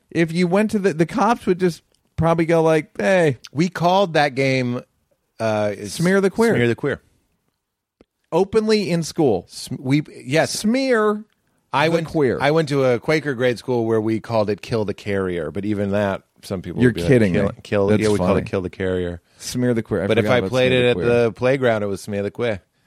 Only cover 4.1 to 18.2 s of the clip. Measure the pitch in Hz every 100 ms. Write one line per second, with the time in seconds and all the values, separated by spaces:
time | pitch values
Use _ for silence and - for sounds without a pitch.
4.1 | 156 147 127 135 131 123 123 - _ _
5.1 | _ _ - 113 107 104 101 104 - 175
6.1 | 196 190 196 226 143 120 113 143 104 _
7.1 | _ _ _ _ _ _ _ _ _ _
8.1 | _ - 165 196 220 214 214 160 170 151
9.1 | - 147 92 - - - 131 127 147 147
10.1 | - 120 151 135 - 208 254 269 226 214
11.1 | 214 220 _ _ _ _ 131 160 170 160
12.1 | 165 135 87 139 160 151 143 131 120 -
13.1 | 156 143 123 127 117 - 123 113 113 107
14.1 | 110 - 117 104 101 - 113 101 98 107
15.1 | 98 92 87 76 80 101 101 101 101 101
16.1 | 95 _ _ - 95 90 85 123 104 87
17.1 | 123 104 101 98 - - 104 101 107 107
18.1 | 101